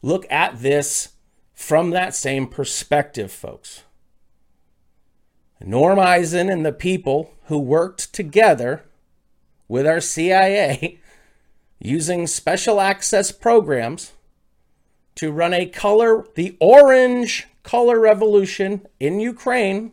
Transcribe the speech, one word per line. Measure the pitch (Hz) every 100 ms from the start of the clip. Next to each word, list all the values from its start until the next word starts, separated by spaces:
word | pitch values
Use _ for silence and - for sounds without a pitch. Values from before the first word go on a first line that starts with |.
Look | 127 190 -
at | 143 175 123
this | 131 143 139 - - _ _ _ _
from | _ - 151 175
that | 175 185 -
same | 135 135 127
perspective, | - 135 - - 147 143 - 98
folks. | - - - - - _ _ _ _ _ _ _ _ _ _ _ _ _ _ _ _ _ _
Norm | - 113 160 196
Eisen | 185 175 170 175 185
and | 185 156
the |
people | - 180 185 185 139 160 - _
who | 151
worked | 131 156 180 185 -
together | - 165 185 220 139 120 147 _ _ _ _ _ _ _ _ _
with | 120 143
our | 165
C | - - 170
I | 185 190
A | 202 156 135 165 - _ _ _ _
<laughs> | _ _ _ _
using | 104 151 160 180 170
special | - - 190 - 208
access | 196 196 - 208 202
programs | - 233 233 165 131 113 165 - - _ _ _ _ _ _ _ _ _ -
to | 156
run | 151 170
a | 180 180
color, | - 208 214 233 220 - -
the | 180 -
orange | 170 262 285 262 254 247 240 - - _
color | - 240 240 233
revolution | 220 208 214 208 190 - 196 196 - _
in | 143 190
Ukraine | 226 233 - 247 196 196 226